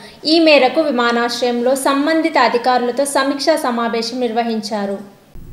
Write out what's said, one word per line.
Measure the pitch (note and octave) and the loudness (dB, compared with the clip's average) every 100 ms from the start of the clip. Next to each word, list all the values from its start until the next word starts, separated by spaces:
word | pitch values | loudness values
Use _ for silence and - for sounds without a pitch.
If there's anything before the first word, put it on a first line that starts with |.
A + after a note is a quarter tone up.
| - - D4 | -16 -8 0
ఈ | E4+ | 4
మేరకు | D#4+ C#4+ B3+ C#4 | 6 6 4 2
విమానాశ్రయంలో | D4+ A#3+ A#3 A#3 A#3+ A#3+ B3 A#3+ A#3+ | 0 0 0 0 -2 -2 -2 0 0
సంబంధిత | C4+ C#4+ C#4 D4+ D#4+ D#4+ D4+ | 0 0 0 0 0 0 2
అధికారులతో | A#3+ A#3+ B3+ B3 A#3+ A#3+ | 2 2 0 0 0 -2
సమీక్షా | C#4 C#4+ C#4 C#4 E4 D4+ | 0 0 0 -2 0 0
సమావేశం | C#4 A#3 A#3 A3+ A3+ B3+ | 0 -2 -2 -4 -4 -4
నిర్వహించారు. | B3 A3+ A#3 A3 G#3 G#3+ G3+ G3 - - _ - - | -4 -2 -2 -4 -4 -4 -4 -6 -10 -20 _ -18 -14